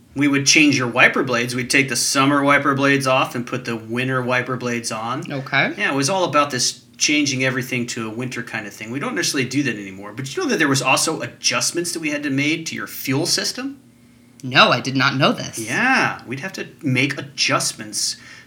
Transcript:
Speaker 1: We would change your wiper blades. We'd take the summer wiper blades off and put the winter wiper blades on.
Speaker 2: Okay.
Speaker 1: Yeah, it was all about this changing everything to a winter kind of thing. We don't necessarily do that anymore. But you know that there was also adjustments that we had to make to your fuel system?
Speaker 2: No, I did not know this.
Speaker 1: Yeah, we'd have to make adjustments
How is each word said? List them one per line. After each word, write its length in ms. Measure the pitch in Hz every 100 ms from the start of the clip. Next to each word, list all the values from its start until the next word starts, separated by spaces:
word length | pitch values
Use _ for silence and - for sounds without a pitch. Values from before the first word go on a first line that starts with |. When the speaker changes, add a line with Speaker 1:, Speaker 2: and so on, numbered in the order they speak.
| _
Speaker 1:
We 140 | 135 143
would 180 | 139 135
change 320 | 165 147 131
your 120 | 123
wiper 340 | 123 220 214
blades. 320 | 127 117 123 123
We'd 140 | 123
take 180 | 143 135
the 80 | 120
summer 480 | - 139 135 143
wiper 320 | 139 139 143 135
blades 320 | 139 139 135
off 260 | 131 151
and 140 | 123 117
put 160 | 131
the 140 | 120 113
winter 440 | 110 120 131 131
wiper 360 | 123 127 123 123
blades 340 | 120 120 113
on. 320 | 110 117 135 -
Speaker 2:
Okay. 420 | 139 135 139 202 311
Speaker 1:
Yeah, 160 | 190
it 20 | 139
was 140 | 139
all 160 | 190 170
about 260 | 147 143
this 300 | 127 - - - -
changing 480 | - 151 139 131 131
everything 400 | 123 113 123 117
to 200 | 120 110
a 20 |
winter 340 | 113 127 123
kind 240 | 117 113 101
of 60 |
thing. 180 | - 113
We 80 | 135
don't 160 | 247 185
necessarily 320 | 151 - 123
do 160 | 139
that 120 | 143 -
anymore. 340 | 98 95 104
But 240 | 113 135 370
you 80 |
know 60 | 311
that 100 | 175
there 80 | 147
was 140 | 135
also 400 | 131 147 165 156
adjustments 720 | 120 - - 123 - 175 175
that 60 | 170
we 80 | 151
had 140 | 147
to 60 | 147
make 360 | 135 147 165 160
to 80 | 113
your 120 | 101
fuel 380 | - 139 135 -
system? 540 | 185 196 - 269 - - - - - - -
Speaker 2:
No, 260 | 127 147 202
I 100 | 123
did 160 | 131 135
not 180 | 135 131
know 160 | 160
this. 260 | - - -
Speaker 1:
Yeah, 600 | 110 165 254 240 120 92 110
we'd 140 | 139
have 100 | 190
to 140 | - - -
make 360 | 143 127 139 -
adjustments 1000 | - - - 139 - - 107 104 - - - -